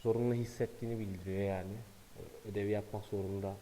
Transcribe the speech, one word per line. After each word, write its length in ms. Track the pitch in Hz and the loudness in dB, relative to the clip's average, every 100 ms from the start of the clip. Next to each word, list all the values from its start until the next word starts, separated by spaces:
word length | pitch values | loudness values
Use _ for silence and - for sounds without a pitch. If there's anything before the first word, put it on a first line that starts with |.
zorunlu 340 | 117 113 120 | 2 4 4
hissettiğini 640 | 120 113 - 117 - 117 113 | 4 0 0 -2 -2 -2 0
bildiriyor 440 | 98 92 92 95 | -2 -2 -2 2
yani. 340 | 98 95 95 117 113 - - - - - 107 | 2 2 -2 -6 -10 -16 -16 -14 -14 -12 -4
Ödevi 200 | 101 104 | 0 4
yapmak 340 | 104 101 107 | 2 2 -4
zorunda 500 | - 101 98 98 98 98 | -2 0 0 0 -2 -4